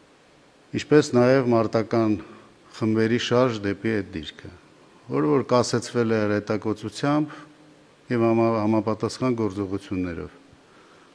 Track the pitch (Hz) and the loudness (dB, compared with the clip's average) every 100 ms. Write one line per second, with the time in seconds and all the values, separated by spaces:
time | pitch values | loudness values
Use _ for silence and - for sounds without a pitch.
0 | _ _ _ _ _ _ - 120 - 151 | _ _ _ _ _ _ -10 -6 4 4
1 | 147 120 123 135 120 113 110 117 104 117 | 4 4 4 4 4 2 2 0 0 0
2 | 110 98 - - - _ - - 110 110 | 0 -2 -6 -20 -20 _ -18 -4 -2 2
3 | 113 117 - 123 127 110 101 98 113 110 | 2 0 2 2 2 0 -4 -4 -2 -2
4 | 92 80 76 - 98 87 - - - - | -4 -10 -12 -16 -18 -20 -20 -20 -20 -20
5 | - 135 151 143 113 123 120 120 - 123 | -6 -2 0 0 2 2 2 -2 -2 -2
6 | 113 113 104 104 101 107 110 104 110 - | 0 0 0 -2 -2 -4 -2 -6 -8 -4
7 | 143 147 151 - - - - - _ _ | -2 0 -2 -8 -20 -20 -20 -20 _ _
8 | - 123 113 113 113 113 107 110 107 107 | -4 0 2 4 2 2 2 2 0 -2
9 | 113 - 131 117 107 95 95 95 - 95 | -4 -2 -2 0 -2 -2 -4 -6 -4 -4
10 | 90 82 82 - - - _ - - - | -4 -6 -12 -16 -20 -20 _ -20 -20 -20
11 | - | -20